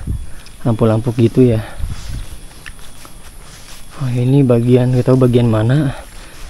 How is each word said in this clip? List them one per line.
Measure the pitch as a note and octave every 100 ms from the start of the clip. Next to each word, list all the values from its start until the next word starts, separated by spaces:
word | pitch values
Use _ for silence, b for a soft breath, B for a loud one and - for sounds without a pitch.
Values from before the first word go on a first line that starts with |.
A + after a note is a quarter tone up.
| - - B B B - -
lampu-lampu | A2 A2+ A2 A#2
gitu | A#2 A2+ C3+ B2+
ya. | A2 - B B B B B B B - - - - - - - - - - - - - - - -
Oh, | C3
ini | B2 B2 C#3
bagian, | C3 A#2+ A#2+ B2 B2
nggak | B2+ B2
tahu | C3 B2+
bagian | A#2+ A#2+
mana. | G#2+ A2+ C#3+ D3+ - B B B B